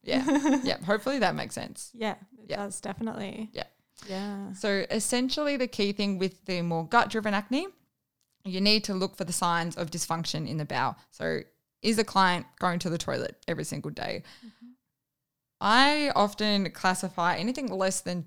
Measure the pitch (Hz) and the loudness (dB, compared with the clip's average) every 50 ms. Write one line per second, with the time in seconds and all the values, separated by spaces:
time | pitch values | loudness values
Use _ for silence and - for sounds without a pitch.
0 | _ - - 262 262 277 277 294 285 302 262 269 254 269 - - - 175 208 214 | _ -2 0 0 2 4 2 4 4 4 4 4 2 0 -2 0 0 0 0 0
1 | - 262 277 269 208 180 156 151 - - - - - - - - - - - 233 | 2 0 0 2 2 2 2 0 -4 -6 -6 -8 -10 -10 -10 -14 -16 -14 -10 -6
2 | 220 214 - - 190 - - 214 214 - - 202 202 202 196 - - 208 196 - | -4 -4 -4 -6 -10 -20 -20 -20 -12 -8 -6 -6 -6 -6 -8 -8 -8 -8 -8 -6
3 | 226 226 - - 202 196 - - 220 214 - - - - _ _ _ _ _ - | -6 -6 -6 -6 -6 -8 -8 -10 -10 -10 -8 -10 -10 -10 _ _ _ _ _ -18
4 | - - 185 190 202 208 202 196 196 196 190 190 - 208 196 196 - - - 226 | -12 -8 -6 -6 -6 -6 -6 -8 -10 -10 -8 -4 -2 0 0 0 0 0 -2 -2
5 | - - 247 247 254 262 - 302 302 285 285 262 254 247 - - 202 202 202 208 | 0 0 0 0 0 0 0 0 0 0 0 0 -2 -2 -2 0 0 0 0 0
6 | 202 202 196 180 190 185 185 - _ - 185 175 170 170 165 165 165 156 - 240 | 0 -2 0 0 -2 -2 -4 -6 _ -4 -4 -2 0 0 0 -2 0 2 4 4
7 | - 202 - 170 208 214 196 202 208 - 254 285 359 392 - _ _ _ _ _ | 4 4 2 -2 0 0 0 0 0 0 -2 -2 -2 -2 -8 _ _ _ _ _
8 | _ _ _ _ _ _ _ _ - 196 185 185 196 208 214 220 214 - 196 185 | _ _ _ _ _ _ _ _ -10 -6 -2 2 4 4 4 4 4 0 0 0
9 | 190 196 - - 185 170 175 - 185 175 170 170 170 170 160 - 175 160 - 170 | 0 -2 -2 -4 -6 -4 -2 0 2 2 2 2 0 0 -2 -4 -6 -6 -4 -4
10 | - - 165 165 165 - - 156 156 - 160 156 151 139 139 127 131 123 - - | -4 -2 -2 -2 -2 -2 -4 -4 -4 -4 -4 -4 -4 -2 0 0 0 0 -2 -4
11 | - _ - - 160 165 160 151 160 - _ _ _ _ _ _ - 220 226 214 | -10 _ -10 -6 -2 -2 -2 -2 -4 -8 _ _ _ _ _ _ 0 2 2 2
12 | 214 - - 190 190 180 180 175 - - _ - - 180 175 175 - 175 165 165 | 2 2 4 4 6 6 4 2 -2 -6 _ -2 0 0 0 0 0 -2 -2 -2
13 | - 147 131 127 - - - - _ - 165 156 156 - 156 147 - 151 151 - | -2 -2 -2 -2 -2 -4 -6 -8 _ -6 -6 -4 -4 -6 -6 -6 -6 -8 -8 -6
14 | - - - - - - - - - 226 - _ 233 247 247 _ _ _ _ _ | -6 -6 -6 -8 -10 -14 -20 -20 -20 -20 -20 _ -20 -20 -20 _ _ _ _ _
15 | _ _ _ _ _ _ _ _ _ _ _ - - 202 220 247 269 285 294 302 | _ _ _ _ _ _ _ _ _ _ _ -2 2 4 6 8 8 6 6 4
16 | 294 285 - - 202 202 208 - 214 208 208 202 190 - - - - 208 190 - | 2 2 4 4 4 2 2 0 0 2 2 2 2 0 -2 0 2 2 2 2
17 | - 175 - - 170 175 165 - 175 233 262 302 269 220 185 190 190 190 190 - | -2 -4 -2 0 2 2 2 2 0 -2 -2 -2 -4 -4 0 0 2 2 0 0
18 | - 175 180 175 160 | -2 -4 -4 -4 -6